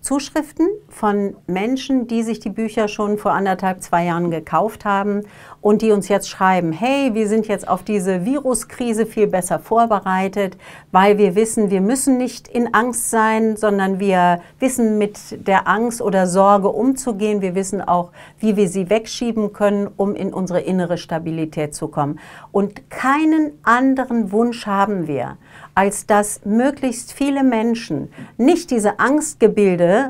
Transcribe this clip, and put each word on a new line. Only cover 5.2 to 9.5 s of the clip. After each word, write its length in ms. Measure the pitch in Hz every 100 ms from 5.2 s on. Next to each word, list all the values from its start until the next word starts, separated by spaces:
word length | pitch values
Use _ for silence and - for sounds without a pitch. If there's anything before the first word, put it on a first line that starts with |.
| 208 - - -
und 200 | 208 208
die 100 | 220
uns 180 | 208 175
jetzt 200 | 202 -
schreiben, 420 | - 190 190 170
"Hey, 420 | 160 233 277 277 214
wir 120 | 214
sind 200 | 220 220
jetzt 200 | 196 -
auf 140 | 185
diese 420 | 185 208 185 185
Viruskrise 840 | 180 277 262 240 - - 240 220 220
viel 180 | - 202
besser 320 | 196 185